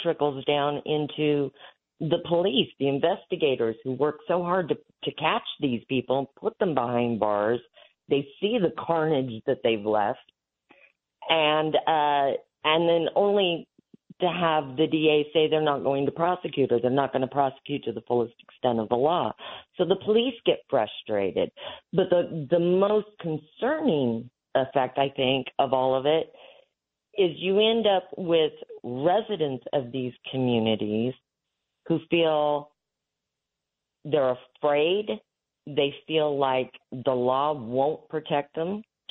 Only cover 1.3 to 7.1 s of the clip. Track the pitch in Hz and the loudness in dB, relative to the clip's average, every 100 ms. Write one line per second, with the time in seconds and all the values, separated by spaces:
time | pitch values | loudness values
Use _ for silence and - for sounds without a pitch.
1.3 | 147 135 - - _ _ - 156 170 165 | 0 -2 -8 -20 _ _ -8 -2 -2 0
2.3 | 170 190 240 147 - 139 139 165 196 - | 0 2 0 -2 -2 -2 0 0 -2 -6
3.3 | 175 151 127 113 113 131 127 147 147 - | -2 0 0 -2 -4 -6 -2 -2 -2 -2
4.3 | 180 175 185 151 147 _ - 147 - 156 | -2 0 -2 0 -4 _ -12 -10 -4 -2
5.3 | 214 - - 143 117 - 135 - 131 135 | -2 -6 -4 -2 -2 -4 -4 0 -2 -2
6.3 | - 202 - 202 131 120 120 120 | -6 -6 -2 0 0 0 0 0